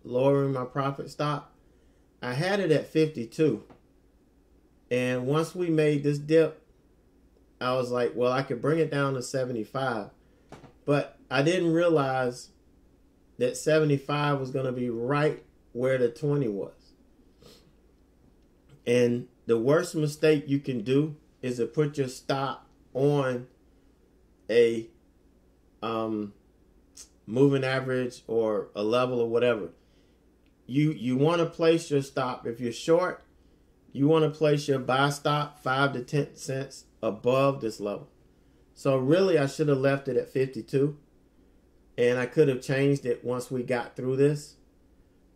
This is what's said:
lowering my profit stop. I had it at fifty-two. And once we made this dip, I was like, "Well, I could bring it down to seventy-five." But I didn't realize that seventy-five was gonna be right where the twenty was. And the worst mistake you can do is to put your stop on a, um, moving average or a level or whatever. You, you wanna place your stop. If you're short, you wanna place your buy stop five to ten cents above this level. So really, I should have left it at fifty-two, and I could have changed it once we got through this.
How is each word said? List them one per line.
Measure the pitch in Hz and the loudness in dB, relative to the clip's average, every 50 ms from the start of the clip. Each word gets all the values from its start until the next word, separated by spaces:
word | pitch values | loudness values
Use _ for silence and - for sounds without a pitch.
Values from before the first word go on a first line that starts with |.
| - | -10
lowering | 117 120 123 131 139 139 139 139 139 | -4 -2 0 2 4 4 4 2 0
my | 135 127 127 | -2 -4 -6
profit | 123 - 139 135 139 143 - - 139 | -6 -4 -4 -4 -4 -4 -6 -10 -10
stop. | - - 151 147 147 143 - - _ _ _ _ _ _ _ _ _ _ _ _ _ - | -6 -4 -4 -2 -4 -4 -8 -12 _ _ _ _ _ _ _ _ _ _ _ _ _ -12
I | - 123 123 | -8 -6 -4
had | 135 170 185 202 202 | -2 -2 0 0 0
it | 185 160 | 2 2
at | 151 135 - - | 2 0 0 -2
fifty-two. | - 156 156 147 147 - 113 - - - 160 147 110 - - - - _ _ _ _ _ _ _ _ _ _ _ _ _ _ _ _ _ _ _ _ _ _ - | 0 0 0 0 0 -6 -10 -8 -2 0 0 0 0 -2 -6 -12 -20 _ _ _ _ _ _ _ _ _ _ _ _ _ _ _ _ _ _ _ _ _ _ -4
And | 123 123 127 127 127 127 127 | -2 -2 0 0 -2 -2 -2
once | 131 143 160 165 160 - | 0 0 0 0 -2 -2
we | 180 180 170 | -4 -2 0
made | 160 156 151 151 151 143 143 | 2 2 2 2 2 2 0
this | 143 147 143 | 0 -2 -2
dip, | 147 151 160 165 160 147 - - _ _ _ _ _ _ _ _ _ _ _ _ _ _ _ _ _ _ _ - | 0 2 4 4 4 4 0 -8 _ _ _ _ _ _ _ _ _ _ _ _ _ _ _ _ _ _ _ -6
I | 120 127 127 | -2 -2 0
was | 131 123 123 | 0 0 -2
like, | 123 123 120 113 - | -2 0 -2 -2 0
"Well, | 110 123 123 | 0 0 0
I | 127 135 139 | 0 0 -2
could | - 127 110 | -4 -4 -4
bring | 113 139 160 165 | -2 0 0 0
it | 156 147 | 0 0
down | 147 143 139 139 135 | 0 -2 -2 -2 -2
to | 127 | -4
seventy-five." | 120 - - 131 127 123 123 113 107 - - 131 135 127 117 107 98 - - _ _ _ _ _ _ - - - - - - _ - | -6 -6 -4 -4 -4 -4 -4 -6 -8 -6 -6 -6 -4 -4 -4 -6 -8 -10 -16 _ _ _ _ _ _ -20 -20 -20 -20 -20 -20 _ -2
But | - 147 143 143 - - - - - | 0 0 0 0 -4 -10 -20 -12 -4
I | 127 135 | -2 0
didn't | 143 160 180 185 175 165 160 | 2 2 2 0 0 2 2
realize | 165 175 170 160 147 135 131 131 131 127 123 123 - - - _ _ _ _ _ _ _ _ _ _ _ _ _ _ _ _ _ - | 2 2 4 2 2 2 0 -2 -2 -2 -4 -4 -8 -14 -20 _ _ _ _ _ _ _ _ _ _ _ _ _ _ _ _ _ -4
that | 120 127 123 - | -2 -2 -2 -2
seventy-five | - 156 156 156 156 147 143 135 - - 147 147 147 147 143 135 | 0 2 4 4 4 4 2 0 0 -2 -2 -2 0 0 0 -2
was | 131 127 | -2 -4
gonna | 131 135 131 131 | -4 -4 -4 -4
be | 127 127 123 123 | -4 -4 -4 -4
right | 113 117 120 127 143 147 151 156 - - - _ _ _ _ _ - | -4 -4 -2 -2 0 0 0 0 -2 -4 -10 _ _ _ _ _ -6
where | 117 123 131 131 127 | -2 0 0 2 2
the | 123 117 | 2 0
twenty | - - 147 147 143 143 135 110 | 0 -2 -2 0 0 0 0 -2
was. | 101 98 - - - _ _ _ _ _ _ _ _ _ _ _ _ _ - - - - _ _ _ _ _ _ _ _ _ _ _ _ _ _ _ _ _ _ _ _ _ _ - - - 120 | -2 -4 -6 -10 -12 _ _ _ _ _ _ _ _ _ _ _ _ _ -20 -20 -20 -20 _ _ _ _ _ _ _ _ _ _ _ _ _ _ _ _ _ _ _ _ _ _ -20 -8 -2 2
And | 120 123 123 120 120 120 123 - _ _ - | 2 4 4 2 0 -2 -6 -10 _ _ -2
the | - 117 113 | -2 0 0
worst | 110 135 147 170 180 180 - | 2 2 2 2 2 -2 -4
mistake | 160 151 147 147 - - 156 156 143 - 135 | -2 -2 -2 -2 0 2 2 2 2 2 -2
you | 139 139 | -2 -2
can | - 139 127 117 101 | -2 -4 -6 -6 -2
do | 123 131 139 156 160 147 - _ _ _ _ | 0 2 2 2 0 -4 -10 _ _ _ _
is | - 123 123 131 | -8 -6 -4 -4
to | 151 | -4
put | - - 156 151 143 147 143 | -4 -2 -2 -2 -2 -2 -4
your | 135 127 | -6 -6
stop | - - - - 143 135 135 131 110 - - _ _ _ _ _ - | -6 -10 -6 -4 -2 -2 -2 -4 -6 -10 -14 _ _ _ _ _ -4
on | 127 139 147 147 143 135 127 127 123 123 - _ _ _ _ _ _ _ _ _ _ _ _ _ _ _ _ _ _ _ - | 0 2 2 2 2 0 0 -2 -4 -8 -12 _ _ _ _ _ _ _ _ _ _ _ _ _ _ _ _ _ _ _ 2
a, | 110 120 120 117 113 113 - - _ _ _ _ _ _ _ _ _ _ _ _ _ _ _ _ _ - 107 | 4 6 6 6 4 -2 -6 -10 _ _ _ _ _ _ _ _ _ _ _ _ _ _ _ _ _ -10 -8
um, | 113 113 113 113 113 110 107 104 101 - _ _ _ _ _ _ _ _ _ _ _ _ - - - _ _ - - | -6 -4 -4 -4 -4 -4 -6 -6 -8 -12 _ _ _ _ _ _ _ _ _ _ _ _ -20 -20 -20 _ _ -12 -4
moving | 107 127 139 143 139 135 131 | 2 4 4 4 4 2 0
average | 131 131 131 127 131 131 127 127 123 - - - | 0 -2 -2 -2 -2 -2 -2 -2 -4 -8 -12 -8
or | - 113 117 110 110 107 98 90 - - | -4 0 0 0 0 0 -2 -4 -6 -6
a | 98 | -4
level | 107 107 117 123 127 127 127 120 | -2 0 2 2 2 0 0 -2
or | 117 113 | -2 0
whatever. | 113 117 123 123 117 104 90 82 - _ _ _ _ _ _ _ _ _ _ _ _ _ _ _ _ _ _ | 0 2 2 2 2 0 -2 -10 -14 _ _ _ _ _ _ _ _ _ _ _ _ _ _ _ _ _ _
You, | - 123 143 151 156 | -4 0 2 2 2
you | 156 92 110 127 127 127 | 0 -2 -2 -2 0 2
wanna | 143 160 175 170 165 | 4 4 4 2 0
place | 160 - - 170 165 165 165 165 - | 0 -2 0 4 4 4 4 2 0
your | 147 139 | -2 -2
stop. | 135 - - 139 131 123 120 - - 123 | -2 -2 -4 -4 -4 -4 -6 -8 -8 -10
If | 117 123 | -8 -6
you're | 127 117 | -6 -6
short, | 117 - - 165 165 170 180 175 - - - _ _ _ _ _ _ _ _ _ _ _ _ _ | -6 -4 0 2 4 4 4 0 -4 -8 -14 _ _ _ _ _ _ _ _ _ _ _ _ _
you | - 127 139 147 | -4 0 2 4
wanna | 160 160 156 147 | 4 4 4 2
place | 147 - 156 151 147 147 147 - | 0 0 2 2 2 2 0 0
your | 135 123 | -2 -2
buy | 123 120 127 135 139 143 | 0 0 0 2 2 2
stop | 143 - - 151 147 147 147 147 - - | 0 0 0 0 0 0 -2 -4 -8 -8
five | - 131 131 135 143 139 127 | -4 -2 0 0 0 0 0
to | 123 123 | -4 -8
ten | - 151 147 143 - - | -4 -2 -2 -2 -4 -6
cents | - - - 131 135 139 - - - - _ _ - | -14 -10 -8 -6 -6 -8 -10 -14 -20 -20 _ _ -6
above | - 113 101 104 - 120 131 135 139 139 135 135 | -4 -4 -4 -2 0 2 2 4 4 2 0 0
this | 131 110 104 - | -4 -8 -6 -6
level. | 101 101 101 - 139 - _ _ _ _ _ _ _ _ _ _ _ _ _ | -6 -6 -6 -8 -10 -16 _ _ _ _ _ _ _ _ _ _ _ _ _
So | - - 143 135 131 | -6 -2 0 2 2
really, | 127 135 160 185 196 190 170 151 | 4 4 4 4 4 4 4 2
I | 139 | 2
should | 135 - - 156 147 | 0 -2 -2 0 2
have | 139 131 | 2 2
left | 131 139 139 139 - 135 | 2 2 0 0 -2 -2
it | 127 123 | -2 -2
at | - - | -2 -2
fifty-two, | - 135 131 131 131 110 110 - - 135 139 151 147 - _ _ _ _ _ _ _ _ _ _ _ _ _ _ _ _ _ _ _ - | -2 -2 -2 -2 -4 -10 -8 -4 -2 0 0 0 -2 -6 _ _ _ _ _ _ _ _ _ _ _ _ _ _ _ _ _ _ _ 0
and | 120 120 123 127 | 0 2 2 0
I | 123 | -2
could | 123 - 156 151 139 | -2 2 4 4 4
have | 127 123 | 2 -2
changed | - - 135 135 139 143 143 139 - | -2 -2 0 2 2 2 2 0 0
it | 123 120 - - | -4 -4 -4 -4
once | 117 123 123 120 - | -6 -6 -6 -6 -6
we | 135 127 120 | -6 -6 -4
got | 127 123 117 110 - - | -4 -4 -4 -4 -6 -10
through | - 127 127 131 131 | -8 -6 -2 0 2
this. | 139 147 151 147 - - - _ _ _ _ _ _ _ _ _ _ _ _ _ _ _ _ | 4 2 2 0 -6 -12 -20 _ _ _ _ _ _ _ _ _ _ _ _ _ _ _ _